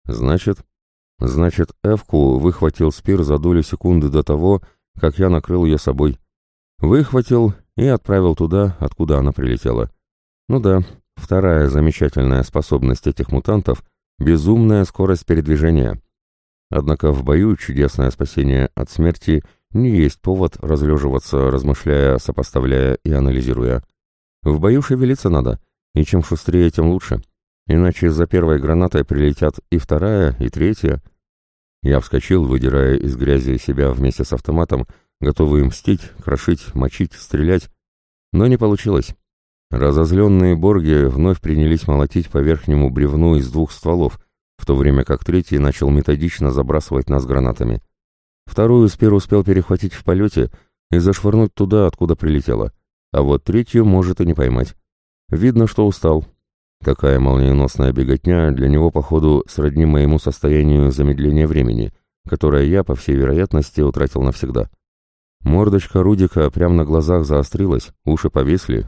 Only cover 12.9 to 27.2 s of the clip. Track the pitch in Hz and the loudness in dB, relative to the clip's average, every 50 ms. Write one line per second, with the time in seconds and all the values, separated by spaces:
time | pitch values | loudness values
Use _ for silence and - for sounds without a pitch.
12.9 | 62 - - 73 69 - 69 - 71 67 - - 107 104 - - 65 - - _ | -2 -2 -4 -4 -4 -4 -4 -4 -4 -4 -2 -2 -2 -2 0 -2 -4 -4 -6 _
13.9 | _ _ _ _ _ - 69 76 82 78 73 92 113 117 113 110 107 101 95 - | _ _ _ _ _ -2 0 2 2 2 4 2 2 4 4 4 4 2 2 0
14.9 | - - 95 95 92 82 - - 85 80 76 76 78 73 78 80 82 73 64 53 | -2 -2 0 0 0 -2 0 0 0 0 0 0 0 2 2 2 2 2 0 0
15.9 | 50 - _ _ _ _ _ _ _ _ _ _ _ _ _ - - 73 69 76 | -4 -8 _ _ _ _ _ _ _ _ _ _ _ _ _ -6 -4 -2 0 0
16.9 | 76 67 - 76 71 67 64 65 76 85 101 110 101 - - - 67 69 71 69 | 0 0 0 0 0 0 0 0 2 2 2 0 0 -2 -4 -6 -2 -2 -2 -2
17.9 | - 67 67 65 - - 71 67 - - 69 69 67 65 65 - - - 67 - | 0 -2 -2 -2 -2 -4 -8 -6 -4 -2 0 0 0 0 -2 -2 -4 -8 -10 -8
18.9 | - - 82 85 87 - - - 80 73 - - _ _ _ _ - 107 123 123 | -4 -2 0 0 -2 -2 -2 -2 -2 -2 -2 -6 _ _ _ _ -4 -2 0 0
19.9 | 110 87 78 67 - - - 90 95 95 92 80 - - - 73 78 71 73 73 | 2 2 2 0 -2 -4 -4 -4 -2 -2 -2 -2 -4 -6 -4 -2 -2 0 0 0
20.9 | 76 71 69 69 67 67 - - - 69 67 65 65 67 65 71 69 - - 76 | 0 0 0 -2 -2 -4 -4 -4 -2 -2 0 0 -2 -2 0 -2 -2 -2 -2 -2
21.9 | 71 69 69 67 65 62 - - 67 - 65 - - 67 64 65 67 65 65 65 | 0 2 2 2 0 0 -4 -6 -6 -6 -6 -4 -4 -2 -2 0 0 0 0 0
22.9 | 64 - - 78 76 69 67 67 65 65 62 64 62 60 62 62 62 62 - _ | -2 -2 -2 -2 0 0 0 0 0 -2 -2 -4 -4 -2 -2 -2 -2 -4 -6 _
23.9 | _ _ _ _ _ _ _ _ _ _ - 76 73 76 85 104 120 143 139 - | _ _ _ _ _ _ _ _ _ _ -2 -2 0 0 2 2 2 2 0 -2
24.9 | 131 127 127 123 135 - - 98 85 69 62 60 55 - _ _ _ _ _ _ | -2 0 0 -2 -2 -2 -2 0 0 0 0 -2 -4 -6 _ _ _ _ _ _
25.9 | - 78 76 - - 90 78 - 82 73 - - 82 87 87 82 - - 80 82 | -2 -2 0 2 0 0 0 0 -4 -6 -4 0 2 2 2 2 2 0 0 0
26.9 | 90 92 - - 58 50 | 0 -2 -4 -6 -8 -8